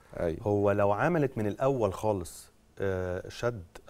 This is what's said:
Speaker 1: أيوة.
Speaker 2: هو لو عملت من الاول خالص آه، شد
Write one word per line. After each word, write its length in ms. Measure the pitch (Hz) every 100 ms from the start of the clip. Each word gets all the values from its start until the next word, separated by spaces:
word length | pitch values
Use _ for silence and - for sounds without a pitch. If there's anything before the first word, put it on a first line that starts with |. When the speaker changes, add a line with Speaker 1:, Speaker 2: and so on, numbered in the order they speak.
| - -
Speaker 1:
أيوة. 180 | 85 80
Speaker 2:
هو 300 | 107 104 101
لو 200 | 101 101
عملت 460 | 104 147 175 135 -
من 80 | 104
الاول 480 | 98 135 135 104
خالص 560 | 92 107 101 85 - - _ _ -
آه، 500 | 98 92 90 90 -
شد 340 | - 120 117 85 -